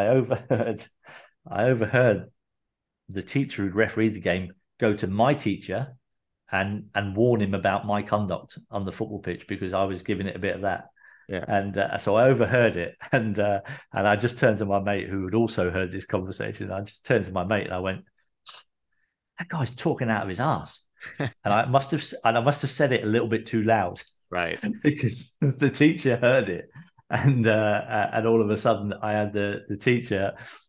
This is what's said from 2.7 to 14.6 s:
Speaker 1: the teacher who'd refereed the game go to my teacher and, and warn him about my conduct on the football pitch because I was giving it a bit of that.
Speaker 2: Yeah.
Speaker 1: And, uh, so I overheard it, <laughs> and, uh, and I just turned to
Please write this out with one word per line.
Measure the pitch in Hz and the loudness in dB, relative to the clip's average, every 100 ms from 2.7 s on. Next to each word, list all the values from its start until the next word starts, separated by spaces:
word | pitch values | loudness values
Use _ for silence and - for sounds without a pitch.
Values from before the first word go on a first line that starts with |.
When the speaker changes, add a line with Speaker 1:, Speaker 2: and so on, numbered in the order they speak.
| _ _ _ - | _ _ _ -12
Speaker 1:
the | 98 | -10
teacher | - 139 127 - | -4 -4 -4 -4
who'd | 98 | -4
refereed | 101 110 - 110 | 0 0 2 0
the | 101 | 0
game | 90 90 87 - _ - | -2 -2 -4 -14 _ -2
go | 113 | 0
to | 104 92 | 0 -2
my | 101 127 | 2 2
teacher | 147 107 95 - 98 139 - _ _ _ _ - | 2 -2 -4 -4 -6 -6 -12 _ _ _ _ -4
and, | 95 98 104 - | -2 -2 -4 -4
and | 104 101 | -4 -2
warn | 95 123 113 | 2 4 4
him | 98 | 2
about | 95 98 98 101 | 0 0 0 0
my | 104 | -2
conduct | 104 104 98 85 - - - | 0 -2 0 -4 -8 -20 -10
on | 107 95 | -8 -6
the | |
football | - 110 101 | -6 -8 -6
pitch | 92 87 - | -8 -8 -8
because | 101 92 | -6 -4
I | 95 | -2
was | 98 90 | -2 -2
giving | - 95 95 | -4 -4 -4
it | - | -4
a | |
bit | 98 | -4
of | 90 | -2
that. | 98 87 - _ - _ - | -2 -4 -8 _ -20 _ -8
Speaker 2:
Yeah. | 92 - | -8 -2
Speaker 1:
And, | 101 98 95 | -2 0 -2
uh, | 95 101 | -2 -2
so | 104 104 | 0 4
I | 127 | 6
overheard | 120 98 123 113 87 | 4 4 4 2 2
it, | 85 - | -8 -10
<laughs> | - | -2
and, | 135 110 101 | 0 0 -2
uh, | 104 98 - 139 - | 0 0 -4 -16 -8
and | - 101 | 0 2
I | 104 | 2
just | 117 - | 0 2
turned | 123 | 2
to | 104 | 2